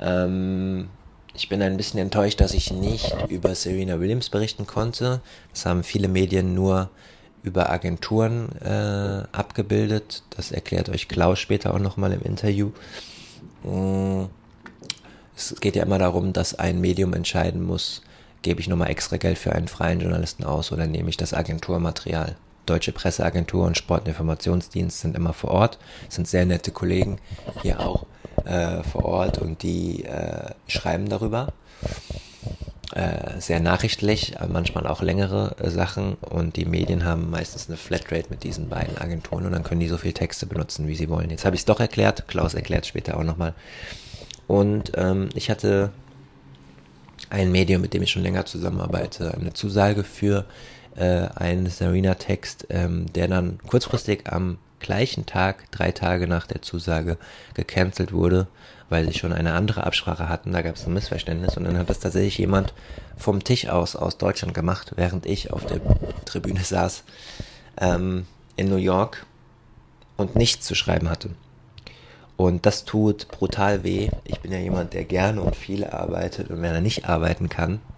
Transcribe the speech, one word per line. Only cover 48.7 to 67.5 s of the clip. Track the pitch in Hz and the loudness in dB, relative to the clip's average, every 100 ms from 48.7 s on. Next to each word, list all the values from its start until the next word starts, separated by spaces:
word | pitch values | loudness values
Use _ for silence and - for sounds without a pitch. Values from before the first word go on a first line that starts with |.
| 90 87 87 87 - 85 | -2 -2 -2 -4 -4 -6
eine | 85 87 | -4 -6
Zusage | - 104 101 98 101 | -4 0 4 4 4
für, | 95 - 101 101 95 - - - - - | -2 0 2 2 0 -10 -20 -20 -14 0
äh, | 90 87 87 - | 2 4 0 -2
einen | 87 90 90 | 0 0 0
Serena-Text, | 87 92 90 95 92 - 95 - - - | 0 2 4 4 2 0 -4 -4 -12 -4
ähm, | 90 87 87 85 | -2 0 0 -2
der | 90 87 | 0 2
dann | 92 90 92 - | 2 0 -4 0
kurzfristig | 123 - 120 - 101 - | 0 2 -2 0 -2 -2
am | 87 90 87 - - | -2 -2 -4 -10 -12
gleichen | - 98 127 - - | -4 0 0 -2 -4
Tag, | 92 92 - - | 0 0 0 -6
drei | - 87 | -2 0
Tage | - 87 90 87 | 2 2 2 2
nach | 85 - | 0 -2
der | - | -8
Zusage, | - 87 85 80 85 85 - - - | -6 -6 0 0 0 -4 -6 -20 -10
gecancelt | - - - 92 - 92 | -8 -2 0 0 0 0
wurde, | 87 87 92 92 - - - - | 4 6 6 2 -4 -20 -20 -2
weil | 82 80 | 2 2
sie | 82 | 0
schon | 85 | 0
eine | 82 82 | 0 2
andere | 82 107 - | 2 2 2
Absprache | - - - 82 85 | 0 0 0 -2 -2
hatten. | 85 - | -4 -2
Da | 87 | -2
gab's | 82 - - | -2 -4 -2
ein | |
Missverständnis | 92 - 85 87 82 92 - | -2 0 -4 -2 -2 0 0
und | |
dann | 90 87 | 0 2
hat | 87 | 2
das | - | 0
tatsächlich | 95 92 98 - | 0 2 2 2
jemand | 92 98 95 - - - - - | 4 4 2 -4 -16 -16 -16 -4
vom | - 98 | 0 0
Tisch | - 120 - | 2 2 2
aus, | 87 87 | 2 2
aus | - - - | 0 -2 0
Deutschland | 92 98 87 | 0 0 -2
gemacht, | 85 82 92 - - | 0 0 0 -4 0
während | 90 90 - | 0 0 -2
ich | 98 - | -4 -2
auf | - - | -4 -2
der | 90 - - - - | 0 4 4 2 -8
Tribüne | - - 92 95 | -8 -6 -2 -2
saß, | 92 92 87 - - - - - - | 0 2 2 0 -12 -20 -16 -14 -14